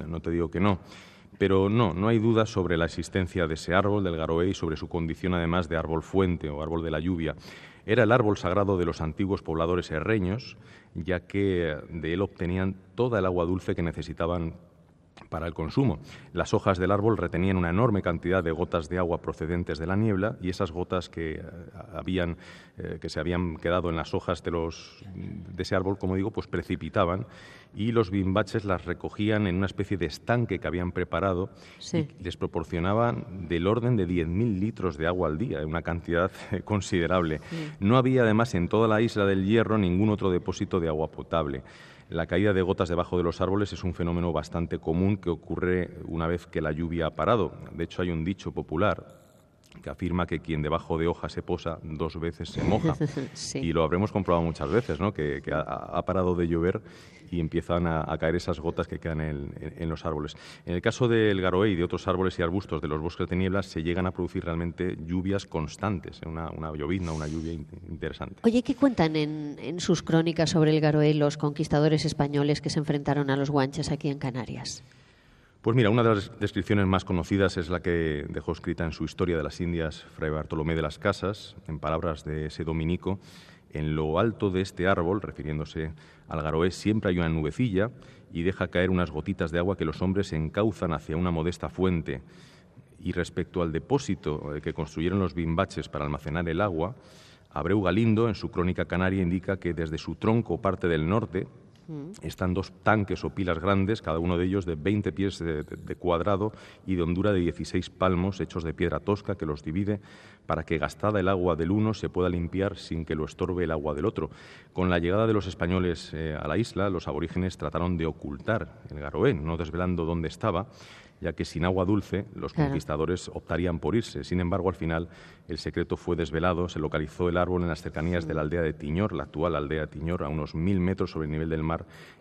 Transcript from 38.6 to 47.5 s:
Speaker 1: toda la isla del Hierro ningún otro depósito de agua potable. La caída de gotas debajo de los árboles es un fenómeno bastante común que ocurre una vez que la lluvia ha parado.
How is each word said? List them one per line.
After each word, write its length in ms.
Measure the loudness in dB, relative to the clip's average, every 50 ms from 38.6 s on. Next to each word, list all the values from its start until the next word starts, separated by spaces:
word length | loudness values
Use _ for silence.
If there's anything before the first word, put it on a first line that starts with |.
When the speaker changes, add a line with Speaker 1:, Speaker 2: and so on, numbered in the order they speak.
| 0 2
Speaker 1:
toda 200 | 4 4 4 6
la 140 | 6 4
isla 240 | 4 2 2 2 4
del 200 | 4 4 2 4
Hierro 320 | 4 4 4 4 4 4 4
ningún 320 | 4 4 4 4 4 4
otro 200 | 2 2 2 2
depósito 480 | 2 2 0 -2 -4 -4 -2 0 0 0
de 80 | 2 2
agua 200 | 0 0 -2 -4
potable. 540 | -4 -10 -8 -2 0 0 0 0 -2 -6 -8 -12 -18 -20 -20 -20 -20 -20 -16 -6
La 180 | -4 -4 -2 0
caída 260 | 2 4 4 4 4
de 80 | 4
gotas 280 | 4 2 2 0 0 0
debajo 280 | 0 0 0 0 0 0
de 60 | 0
los 180 | 0 0 0
árboles 320 | 0 0 2 0 0 -2 -4
es 100 | -6 -4
un 100 | -4 -4
fenómeno 360 | -2 -2 -2 0 0 0 0 0
bastante 440 | -2 -2 -2 -4 -4 -4 -2 -4 -4
común 400 | -2 -2 0 2 4 2 2 0
que 140 | 0 -4
ocurre 580 | -4 -4 -4 -6 -6 -2 0 0 2 0 0 -2 -8 -12 -10
una 220 | -6 -4 -2 0 0
vez 180 | 0 -2 -4
que 160 | -6 -4 -2
la 100 | -2 -2
lluvia 360 | -2 -2 -2 -2 -2 0 0 -2
ha 40 |
parado. 420 | 0 0 2 4 4 4 2 0